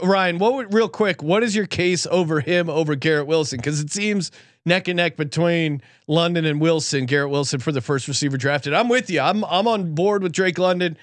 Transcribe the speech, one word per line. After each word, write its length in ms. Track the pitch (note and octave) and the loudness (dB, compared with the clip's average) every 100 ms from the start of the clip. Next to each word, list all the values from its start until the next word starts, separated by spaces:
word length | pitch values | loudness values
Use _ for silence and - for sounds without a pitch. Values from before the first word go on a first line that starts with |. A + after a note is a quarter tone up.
Ryan, 360 | F#3 G3 F#3 E3+ | 2 2 2 0
what 160 | G#3 | 0
would, 200 | C4+ A3 | 0 0
real 140 | G#3 A3+ | 2 2
quick, 340 | - G#3+ F3 | 2 -2 0
what 220 | D3+ G3 | 0 0
is 100 | A#3 | 2
your 120 | G#3 G3+ | 0 -2
case 400 | - F3+ F3+ - | 0 0 0 0
over 300 | F3 E3+ D#3 | 0 2 -2
him 280 | C3+ F3 E3+ | 0 0 0
over 280 | D3+ D#3 D3 | 0 0 0
Garrett 320 | D#3+ D3+ C#3+ | 0 0 2
Wilson? 320 | D#3+ C#3+ B2+ | 0 0 -4
'Cause 180 | C3 D3+ | -4 -4
it 140 | D3 | -4
seems 400 | G3+ G#3 G3+ - - - _ E3 | -2 -2 -2 -4 -10 -20 _ 0
neck 220 | F3+ F3+ | 0 0
and 80 | F3 | 0
neck 200 | F3 D#3+ | 0 -2
between 640 | D3+ D#3+ E3+ E3+ D#3+ C#3+ - _ - | -4 0 0 2 0 -4 -8 _ -2
London 360 | D#3 E3+ E3+ | 0 2 2
and 160 | D#3 D3 | 0 2
Wilson. 460 | D#3+ D#3+ - C#3+ B2+ | 2 2 0 -2 0
Garrett 240 | D3 C#3+ | 0 0
Wilson 300 | C#3+ C#3 C#3+ | -2 -2 -2
for 100 | C#3 | -2
the 100 | C#3 | -4
first 280 | A#2+ C#3 C3+ | -2 -4 -2
receiver 280 | C3 D3 C3+ | -4 -2 -2
drafted. 380 | C#3 C#3+ D3 | 0 0 0
I'm 140 | D#3 A#3+ | 2 2
with 200 | B3 - | 2 0
you. 100 | D#3+ | 0
I'm, 240 | C#3 G#3 | 2 0
I'm 240 | F#3 F3 A3 | 0 0 2
on 260 | A3 F3 | 0 -2
board 300 | D3+ F#3+ G#3 | 0 0 0
with 80 | F#3 | -2
Drake 260 | E3 F#3 E3+ | 0 0 2
London, 380 | F#3 F3+ F3+ D#3 | 0 2 -2 -4